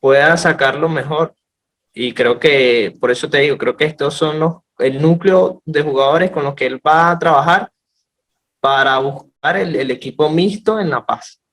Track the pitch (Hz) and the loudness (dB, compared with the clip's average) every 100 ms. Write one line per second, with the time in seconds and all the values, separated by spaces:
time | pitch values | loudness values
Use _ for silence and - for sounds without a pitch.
0 | 135 139 147 170 170 160 135 135 165 156 | 4 4 4 2 0 0 -2 0 -2 -4
1 | 135 151 160 _ _ _ _ _ _ - | -4 -4 -4 _ _ _ _ _ _ -8
2 | 123 113 120 120 156 139 127 120 101 - | -8 -2 -2 2 2 2 2 2 0 -4
3 | 123 123 156 143 147 143 123 - 151 156 | -2 -2 -2 0 0 0 -4 -2 -4 -2
4 | 143 147 156 156 160 165 _ _ 131 135 | -6 -2 -4 0 -2 -4 _ _ -4 0
5 | 160 170 190 185 185 185 - 151 151 135 | 0 2 2 2 2 -4 -6 -4 -2 0
6 | 135 160 180 175 139 139 131 131 151 160 | 2 2 0 -2 -6 -4 -6 -2 2 4
7 | 170 170 170 143 156 185 226 _ _ _ | 4 2 2 2 4 0 0 _ _ _
8 | _ _ _ _ _ _ 135 139 135 135 | _ _ _ _ _ _ 0 2 2 0
9 | 135 139 - _ 147 185 185 143 135 123 | -2 -8 -18 _ -4 -2 -2 -4 -4 -6
10 | 127 - 151 160 190 208 - 220 175 127 | -10 -2 0 2 0 -2 -4 -2 -4 -4
11 | - - - _ _ | -4 -8 -8 _ _